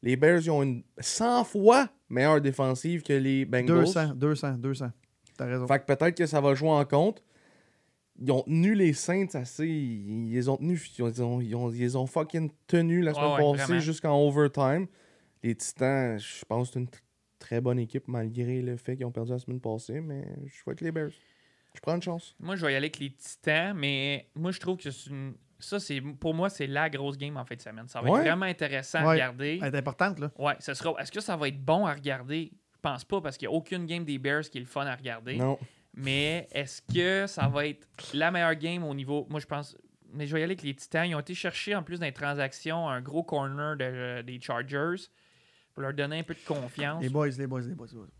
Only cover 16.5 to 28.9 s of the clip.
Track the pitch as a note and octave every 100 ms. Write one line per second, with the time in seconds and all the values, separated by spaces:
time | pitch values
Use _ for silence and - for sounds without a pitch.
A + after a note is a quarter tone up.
16.5 | A2 B2 B2+ B2 - _ _ _ _ -
17.5 | A#2 B2 B2 A#2 C3 - B2 A2+ A#2 A#2+
18.5 | B2+ B2 A#2+ - C3 B2 A#2+ A#2 B2+ B2
19.5 | B2+ A#2 A2 - C3 D#3+ C#3 - - C#3
20.5 | - - - E3 D#3+ D3+ - _ _ _
21.5 | _ _ - - E3+ F3+ E3+ - _ E3
22.5 | G3 D#3+ C3+ D3 D3 C#3 C3 - - -
23.5 | D3+ F3+ G3 C#3+ C#3 C#3 C#3 - - E3+
24.5 | F#3 F3 F#3 D3+ B2+ - C#3 C3+ - _
25.5 | _ - G3+ G3 C#3 C3+ C#3 E3 D#3+ F#3+
26.5 | G3 C#3 C#3 D#3+ C#3+ C#3 C#3 C#3+ C#3+ B2
27.5 | A#2+ - A2 A#2+ A#2 A#2 G#3+ D#3+ F3 F#3+
28.5 | F3 D3 C3+ C3+